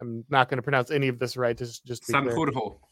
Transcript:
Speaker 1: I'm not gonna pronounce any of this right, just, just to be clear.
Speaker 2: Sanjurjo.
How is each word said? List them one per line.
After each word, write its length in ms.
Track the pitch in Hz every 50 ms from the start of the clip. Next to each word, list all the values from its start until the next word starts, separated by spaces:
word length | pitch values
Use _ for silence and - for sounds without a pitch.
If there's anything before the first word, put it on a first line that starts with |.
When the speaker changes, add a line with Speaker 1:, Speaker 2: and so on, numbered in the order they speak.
Speaker 1:
I'm 240 | 127 120 113 117 117 _
not 200 | 143 135 127 -
gonna 120 | 143 131
pronounce 300 | 117 - 139 131 123 -
any 160 | 156 143 135 135
of 100 | 123 117
this 200 | 127 117 - 127
right, 200 | 127 120 120 117
just, 280 | 127 120 113 - _
just 200 | 127 123 117 - -
to 60 | 120 139
be 80 | 139 127
clear. 60 | 120 - 160 147
Speaker 2:
Sanjurjo. 320 | 123 127 123 101 - - _ _